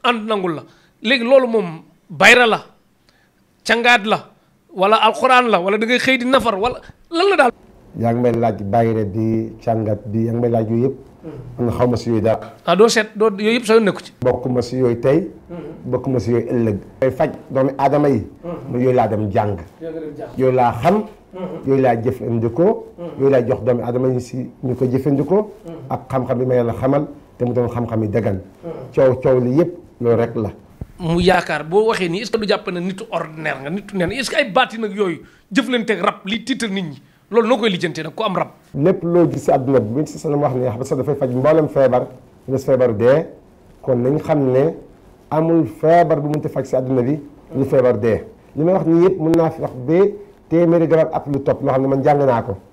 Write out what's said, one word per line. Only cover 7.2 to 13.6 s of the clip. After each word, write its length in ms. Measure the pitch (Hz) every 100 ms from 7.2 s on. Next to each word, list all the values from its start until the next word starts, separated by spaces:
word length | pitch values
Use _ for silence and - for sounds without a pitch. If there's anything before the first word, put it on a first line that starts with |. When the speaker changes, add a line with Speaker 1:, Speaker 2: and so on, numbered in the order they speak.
| 403
Speaker 1:
la 60 |
daal? 160 | 349 254 - - - - 104
Speaker 2:
Yaa 140 | 113
ngi 80 | 117
may 100 | 123
laaj 280 | 117 117 101
bayra 400 | 101 117 113 110
bi, 480 | 101 104 110 110 113 113
cangaat 380 | - 113 107 104
bi, 200 | 110 110
yaa 80 | 113
ngi 80 | 117
may 80 | 120
laaj 200 | 117 110
yooyu 140 | 117
yëpp. 140 | 135 - - -
Speaker 1:
Hmm. 420 | 165 139 - -
Speaker 2:
Man 80 | 120
xaw 120 | - 123
ma 100 | 113
si 120 | 117
yooyu 120 | 113
dara. 320 | 110 107 - -
Speaker 1:
Ah, 100 | -
doo 120 | 180 226
seet, 220 | 226 214
doo, 140 | 202 220 196
yooyu 200 | 214
yëpp 80 | 240